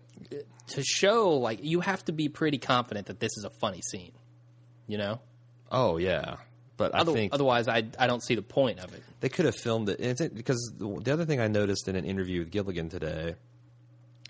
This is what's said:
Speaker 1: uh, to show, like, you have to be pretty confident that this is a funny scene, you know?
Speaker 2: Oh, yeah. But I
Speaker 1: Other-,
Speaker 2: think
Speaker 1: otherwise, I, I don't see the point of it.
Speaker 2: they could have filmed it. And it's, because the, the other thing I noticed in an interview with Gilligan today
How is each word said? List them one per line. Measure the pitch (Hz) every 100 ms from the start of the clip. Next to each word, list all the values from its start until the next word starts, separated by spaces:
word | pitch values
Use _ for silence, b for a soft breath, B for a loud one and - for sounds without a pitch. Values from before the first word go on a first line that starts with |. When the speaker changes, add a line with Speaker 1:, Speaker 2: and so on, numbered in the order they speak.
| - - -
Speaker 1:
uh, | 143 - - -
to | -
show, | 131 - 196 226 196 143
like, | 117 113
you | 151 175
have | 185 185 -
to |
be | 156 147
pretty | - 156 143
confident | - 123 120 104 95
that | 95
this | 110 110
is | 98
a |
funny | - 110 87
scene, | - - 87 - - - - - - - -
you | 104
know? | 101 113 - - - - -
Speaker 2:
Oh, | 131 113 82
yeah. | 92 78 - - - - - -
But | - 170
I |
Speaker 1:
Other-, | 165
Speaker 2:
think | 135 104
Speaker 1:
otherwise, | 143 135 120 117
I, | 117 113 -
I | 123
don't | 123
see | - 110
the |
point | - 143 127 90
of | 90
it. | 85 - -
Speaker 2:
they | 131
could | - 151
have | -
filmed | 117 113 104
it. | -
And | 123 123
it's, | 160
because | 107 - 120 117 -
the, | 104 98
the | 120
other | 156 156
thing | 135
I | 110
noticed | 104 101 98 -
in | 92
an | 80
interview | 98 92 87
with | 82
Gilligan | 101 98 85 82
today | 90 78 78 82 82 - - - - - - - -